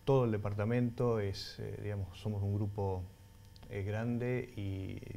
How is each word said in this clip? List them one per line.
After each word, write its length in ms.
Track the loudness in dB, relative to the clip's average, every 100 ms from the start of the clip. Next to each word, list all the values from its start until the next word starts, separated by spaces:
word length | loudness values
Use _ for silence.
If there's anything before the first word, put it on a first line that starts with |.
todo 220 | 4 6 6
el 40 |
departamento, 880 | 4 0 0 2 4 2 2 2 4
es, 400 | 2 -2 -8 -8
eh, 220 | -8 -6
digamos, 340 | -4 -4 -4 -6
somos 240 | -4 -2
un 120 | 0
grupo, 480 | 2 0 0 0 0 -4 -10 -20 -20 -20 -18 -8
eh, 140 | -4
grande 680 | -2 0 0 0 0 0 -2 -6
y 420 | -4 -4 -4 -6 -8